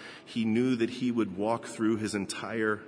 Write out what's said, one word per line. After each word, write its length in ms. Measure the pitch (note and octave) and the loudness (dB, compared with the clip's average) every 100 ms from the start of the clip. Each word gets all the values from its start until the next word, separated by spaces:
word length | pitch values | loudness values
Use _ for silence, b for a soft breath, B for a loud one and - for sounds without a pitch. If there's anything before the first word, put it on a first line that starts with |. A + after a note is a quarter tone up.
| B B | B B
He 220 | - A#2+ A2 | -8 -2 2
knew 300 | A2 B2+ B2 | 4 4 2
that 120 | A2+ | 0
he 220 | - B2 | 0 0
would 260 | A#2 G#2 F2+ | 2 0 0
walk 300 | G#2 A#2 - | 0 0 -2
through 300 | - A2 A2 | 0 2 2
his 180 | G#2+ | 0
entire 680 | G2+ F#2+ - G2 A2+ A2 G#2 | -2 -2 -4 -6 0 0 0